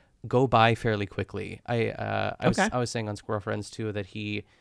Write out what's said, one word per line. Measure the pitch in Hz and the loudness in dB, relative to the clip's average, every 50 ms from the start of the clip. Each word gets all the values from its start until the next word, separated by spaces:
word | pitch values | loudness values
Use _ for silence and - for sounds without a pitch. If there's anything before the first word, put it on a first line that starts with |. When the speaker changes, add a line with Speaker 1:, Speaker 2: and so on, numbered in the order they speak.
| _ _ _ _ - | _ _ _ _ -6
Speaker 1:
go | 113 127 123 135 | 0 2 4 4
by | 120 120 113 113 117 113 | 6 6 6 6 6 6
fairly | - - 117 107 101 101 | 4 2 0 0 0 -2
quickly. | - - - 98 - - 98 101 - - - _ | -4 -4 -6 -6 -4 -6 -8 -8 -8 -10 -10 _
I, | - 120 117 110 107 | -2 0 0 0 0
uh, | - - 107 107 107 104 104 98 - - | -2 -4 -6 -4 -2 -2 -2 -2 -2 0
I | - | 0
was, | - - - | 2 2 2
Speaker 2:
Okay. | 190 220 | 2 2
Speaker 1:
I | - | 2
was | 127 120 - | 0 -2 -2
saying | - 117 107 107 | -2 -4 -4 -4
on | 104 | -6
Squirrel | - - - 110 104 | -6 -6 -4 -4 -4
Friends, | - 110 107 104 101 - | -2 -4 -4 -4 -6 -8
too, | - - 110 110 | -8 -6 -6 -4
that | 101 104 98 | -4 -6 -6
he | - - 110 104 104 104 101 - _ _ _ | -8 -8 -8 -6 -6 -6 -6 -8 _ _ _